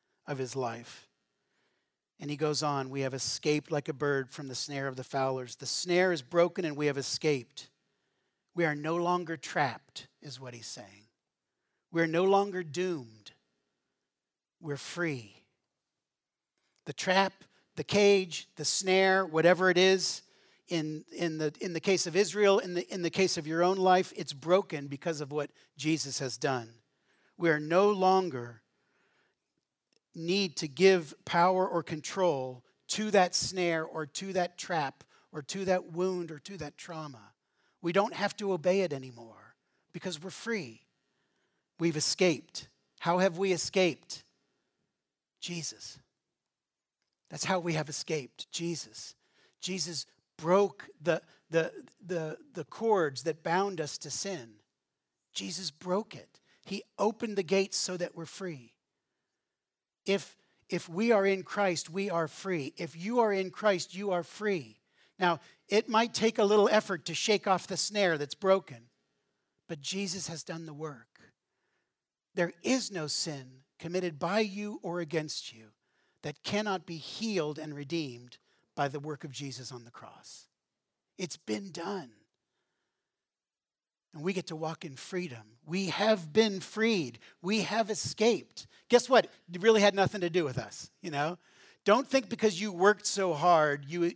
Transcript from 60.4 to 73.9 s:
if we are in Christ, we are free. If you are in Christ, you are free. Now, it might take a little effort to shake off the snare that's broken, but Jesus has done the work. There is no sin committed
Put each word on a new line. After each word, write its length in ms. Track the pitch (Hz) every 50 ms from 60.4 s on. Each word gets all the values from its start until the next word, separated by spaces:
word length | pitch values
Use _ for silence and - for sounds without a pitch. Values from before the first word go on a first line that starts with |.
| _ _ _ _ _ -
if 200 | 185 175 - -
we 240 | 165 190 226 233 226
are 120 | 202 196
in 200 | 196 196 190 175
Christ, 440 | - - 208 202 190 170 151 - -
we 220 | 156 196 196 202
are 160 | 165 170 160
free. 480 | 147 - - - 190 180 160 131 143 -
If 200 | - 170 147 151
you 240 | 165 175 214 240 247
are 120 | 226 214 202
in 180 | 190 190 180
Christ, 440 | - - 214 214 196 175 - - -
you 160 | 185 208 202
are 140 | 180 175 165
free. 560 | - - - 208 208 196 160 120 110 107 _ _ _ _ _ _ _ _ -
Now, 180 | 185 175 170 - - - _ _ _ -
it 200 | 202 214 214 -
might 240 | 220 220 240 240 -
take 260 | - 226 226 - -
a 60 | 214
little 240 | 202 208 214 196 -
effort 360 | - - - - 190 151 -
to 80 | - 160
shake 320 | - - 220 208 202 -
off 220 | 208 190 170 - -
the 80 | 190
snare 420 | - - - 208 208 196 180 165 143
that's 160 | 147 139 -
broken, 540 | - 196 190 190 190 185 - 131 117 117 _ _ _ _ _ _ _ _ _ _ _ _ _ _ _ _ -
but 120 | 170 147
Jesus 460 | 139 - 180 196 202 185 170 190 156
has 160 | - 170 151 -
done 240 | - 165 165 165
the 80 | 156 147
work. 460 | 147 160 156 135 117 113 _ _ _ _ _ _ _ _ _ _ _ _ _ _ _ _ _ _ _ _ _ _ _ _ _ -
There 180 | 180 170 170 - _ -
is 260 | 220 262 262 - -
no 160 | 196 175 151
sin 560 | 143 - - - 165 147 135 131 131 131 131 _ _ _ -
committed 400 | - 165